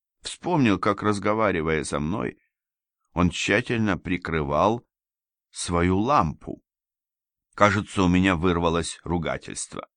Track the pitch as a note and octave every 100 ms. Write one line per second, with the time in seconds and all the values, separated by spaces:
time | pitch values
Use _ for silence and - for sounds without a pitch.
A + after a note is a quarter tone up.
0 | _ _ - - - F3 B2 F#2 G#2+ G2
1 | G#2 G2+ G2 G#2+ G#2+ F2+ D#2+ D#2+ C2+ D2+
2 | D2+ G#2+ - - _ _ _ _ _ _
3 | _ - F2 - - G2+ A#2+ A#2+ G#2+ F2
4 | - F2+ - E2 C#2 D2 F#2+ A#2 - _
5 | _ _ _ _ _ - - F2 F2 F#2
6 | A2+ C#3+ E2+ D#2 - - _ _ _ _
7 | _ _ _ _ _ - G#2 G2+ G2 -
8 | F2+ F2+ F#2+ F2 F2+ E2+ E2+ E2 E2 -
9 | - F2 D2 C2 - G1+ - G1+ -